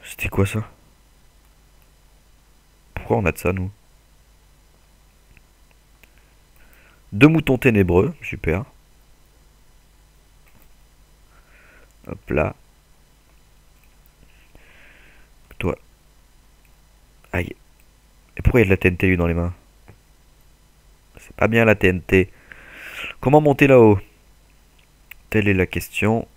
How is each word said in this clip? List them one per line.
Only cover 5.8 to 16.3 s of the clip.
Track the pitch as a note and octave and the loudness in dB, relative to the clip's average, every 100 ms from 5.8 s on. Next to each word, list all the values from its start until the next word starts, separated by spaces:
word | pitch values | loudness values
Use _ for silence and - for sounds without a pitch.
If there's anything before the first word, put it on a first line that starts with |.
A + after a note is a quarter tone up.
| _ _ _ _ _ _ _ _ - _ _ _ _ | _ _ _ _ _ _ _ _ -20 _ _ _ _
Deux | G2 C#3 | 2 4
moutons | D#3+ - C3 | 4 0 -2
ténébreux, | C3 A2 F2+ F2+ A#2 F3 | 0 2 2 2 0 -4
super. | - - - E2 B2 - _ _ _ _ _ _ _ _ _ _ _ _ _ _ _ _ _ - - - - _ _ _ _ _ _ - - - - _ - | -14 -10 -6 -6 -6 -18 _ _ _ _ _ _ _ _ _ _ _ _ _ _ _ _ _ -20 -20 -20 -20 _ _ _ _ _ _ -20 -20 -20 -20 _ -20
Hop | - - | -20 -8
là. | C2+ D2+ - _ _ _ _ _ _ _ _ _ _ _ _ _ _ _ _ - - _ - - - - - - - - _ _ - | -4 -4 -8 _ _ _ _ _ _ _ _ _ _ _ _ _ _ _ _ -20 -20 _ -20 -20 -20 -20 -20 -20 -20 -20 _ _ -10
Toi. | F#2 - - _ _ _ _ | -8 -8 -12 _ _ _ _